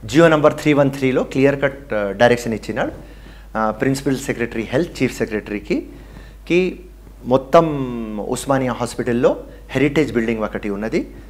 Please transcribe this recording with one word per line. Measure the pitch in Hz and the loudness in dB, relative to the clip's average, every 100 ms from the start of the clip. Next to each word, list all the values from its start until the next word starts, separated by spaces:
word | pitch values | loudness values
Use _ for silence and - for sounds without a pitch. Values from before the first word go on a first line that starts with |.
జియో | 110 131 165 | 0 6 8
నంబర్ | 156 151 | 8 4
త్రీ | 147 151 | 4 2
వన్ | 143 139 | 4 2
త్రీలో | 139 135 135 | 2 0 0
clear | 247 135 135 143 | 0 2 2 4
cut, | 139 - - | -2 -4 -6
uh, | 107 101 98 | -4 -2 4
direction | 120 120 117 | 4 4 0
ఇచ్చినాడు. | 110 - 110 285 - - - - - - 110 | -6 -4 -4 -6 -8 -16 -20 -20 -20 -8 -2
ఆ, | 110 | -2
ప్రిన్సిపల్ | 107 131 135 143 131 | 0 0 0 -2 -2
సెక్రటరీ | - 117 117 117 | -4 -4 -4 -6
హెల్త్, | 113 123 175 - | -4 -2 -2 -2
చీఫ్ | 127 - | -2 -2
సెక్రటరీకి, | 110 107 98 104 - 262 - - - - - - - | -4 -4 -6 -8 -4 -6 -6 -14 -20 -20 -20 -12 -2
కి | 170 185 - - - - - | 0 0 -4 -16 -20 -20 -10
మొత్తం | 120 131 - 170 165 143 131 120 110 107 - | 0 0 4 4 4 0 -4 -6 -8 -6 -4
ఉస్మానియా | 123 - 135 127 | -4 -2 0 0
హాస్పిటల్లో | 117 120 - 120 120 151 - - - - | -4 -6 -4 -2 2 2 0 -8 -18 -6
హెరిటేజ్ | 131 143 143 135 | 0 2 2 0
బిల్డింగ్ | 113 113 113 | 0 -2 -2
ఒకటి | 104 104 107 | -4 -4 -6
ఉన్నది, | 98 110 160 - - | -6 -4 -4 -6 -12